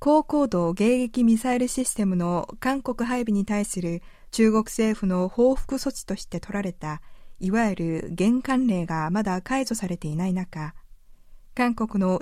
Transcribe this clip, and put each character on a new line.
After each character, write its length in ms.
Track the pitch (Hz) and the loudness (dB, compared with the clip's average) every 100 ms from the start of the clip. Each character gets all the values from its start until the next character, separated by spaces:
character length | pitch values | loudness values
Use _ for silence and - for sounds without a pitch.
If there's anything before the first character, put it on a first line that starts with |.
高 240 | 285 302 | 4 4
高 240 | 302 294 269 | 4 2 2
度 200 | 185 170 | 2 0
迎 260 | 180 214 254 | 2 2 2
撃 240 | 247 247 | 0 2
ミ 160 | 233 220 | 4 4
サ 160 | 254 | 4
イ 60 | 247 | 0
ル 80 | 254 | 0
シ 160 | - | 0
ス 100 | 254 | -2
テ 120 | - 202 | 0 0
ム 100 | 180 | 2
の 320 | 175 175 - - | 0 -2 -4 -4
韓 240 | 254 269 | -2 -2
国 240 | 262 226 233 | -4 -4 -2
配 140 | 247 | -2
備 120 | 226 | 0
に 120 | 202 | 0
対 200 | 202 208 | 0 -2
す 160 | 208 190 | -2 -4
る 220 | 175 170 - - - | -4 -6 -8 -20 -8
中 180 | - 220 | 4 4
国 140 | 220 | 4
政 340 | 214 - 220 214 | 0 0 0 2
府 80 | 190 | 0
の 220 | 185 185 | 0 0
報 260 | - 247 | 4 4
復 220 | 262 - 269 | 4 0 -2
措 140 | 277 | -4
置 140 | - | -6
と 120 | - 196 | -8 -8
し 80 | |
て 160 | - 175 | -6 -10
取 120 | - | -6
ら 80 | 202 | -4
れ 120 | 190 | -4
た、 300 | 175 156 151 - - - - | -6 -8 -8 -12 -18 -18 -6
い 120 | 185 | 0
わ 180 | 220 226 | 2 2
ゆ 80 | 185 | 0
る 320 | 165 160 - | -2 -2 -4
厳 300 | 170 196 247 | 0 2 2
管 260 | 269 254 254 | 2 0 2
令 200 | 185 165 | 0 -2
が 240 | 160 156 | -2 0
ま 120 | 196 | 0
だ 200 | 208 185 | 0 -2
解 220 | - 262 | -2 -2
除 120 | 269 226 | -2 -4
さ 100 | 185 | -4
れ 100 | 175 | -6
て 120 | 156 | -4
い 80 | 156 | -2
な 100 | 185 | -2
い 60 | |
中、 420 | 185 180 160 151 - - - - - - - - | -2 -4 -8 -10 -12 -20 -20 -20 -20 -20 -20 -12
韓 200 | - 247 | -2 0
国 260 | 226 220 202 | 0 -2 0
の 180 | 185 185 | 2 0